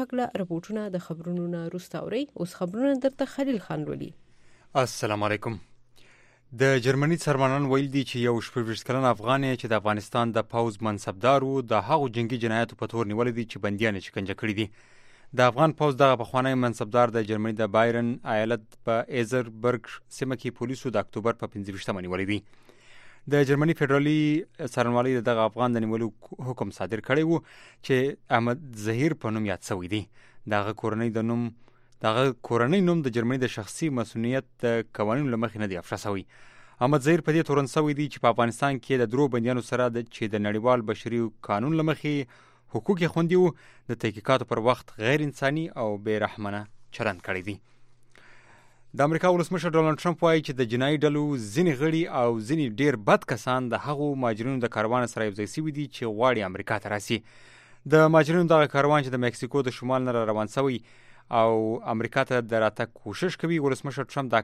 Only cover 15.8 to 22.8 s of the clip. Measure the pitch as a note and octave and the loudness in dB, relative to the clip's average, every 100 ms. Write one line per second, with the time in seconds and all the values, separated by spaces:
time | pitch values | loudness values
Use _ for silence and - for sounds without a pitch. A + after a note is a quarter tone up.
15.8 | D3+ B2+ C#3 A#2+ A2+ B2+ C3 C3 B2 G#2+ | 2 4 4 4 0 -2 0 0 0 -2
16.8 | A2 A#2+ A#2+ A2+ G#2 G#2+ A2 A2 A2 A2 | 0 4 4 2 0 -2 -2 -2 2 4
17.8 | A#2 A#2 A#2+ A#2+ - A2 A2 A#2 A2 - | 4 2 -2 -4 -2 0 0 -2 -6 -8
18.8 | - A2+ - B2+ A2+ B2+ A#2 A2 B2 B2 | -2 -2 -2 -2 0 -2 -2 -2 -2 -2
19.8 | - - - - C3 B2+ B2 - A#2+ C3 | -6 -18 -14 -8 -6 -4 -6 -6 -6 -6
20.8 | C3 G#2+ G2 - A2+ A2+ A2 G#2+ G2 G2 | -4 -2 -2 -2 -2 -2 -6 -8 -10 -8
21.8 | - G2 F2+ F#2 G2 G#2 - - - - | -6 -6 -4 -4 -2 -4 -6 -20 -20 -20